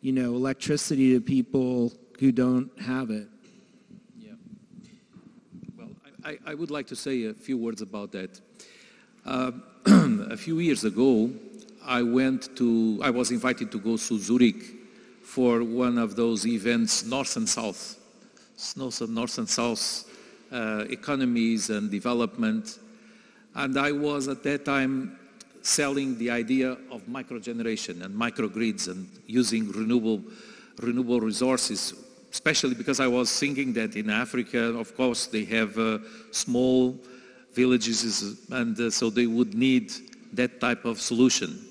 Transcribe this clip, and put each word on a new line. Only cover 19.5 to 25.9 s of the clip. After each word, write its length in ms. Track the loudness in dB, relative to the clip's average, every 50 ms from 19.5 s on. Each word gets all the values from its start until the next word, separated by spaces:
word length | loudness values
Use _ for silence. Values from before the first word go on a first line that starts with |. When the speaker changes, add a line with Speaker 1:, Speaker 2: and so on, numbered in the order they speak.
| 0 0 0 0 0 0 -2 -4 -4 -6 -8 -12 -20 -20 -20 -20 -20 -20 -20 -10
Speaker 2:
uh, 340 | -6 -4 -4 -2 -2 -2 -2 -4
economies 800 | -6 -8 -4 -4 0 0 2 2 4 4 4 4 2 0 0 -2
and 220 | -2 -2 -2 -2
development. 880 | -4 -2 -2 0 0 0 0 0 0 0 0 0 0 0 -4 -6 -14 -16 -20 -20 -20 -20 -20 -20 -20 -20 -20 -20 -20 -20 -20 _ -8
And 240 | -6 -4 -2 0 2
I 140 | 2 2
was 360 | 0 0 0 0 0 0 -2 -4
at 140 | -6 -4 -2
that 220 | -2 -2 -2 -2
time 540 | 0 0 2 2 2 0 -2 -4 -6 -10 -14 -20 -20 -20 -20 -20 _ _ -8
selling 560 | -2 0 2 2 2 2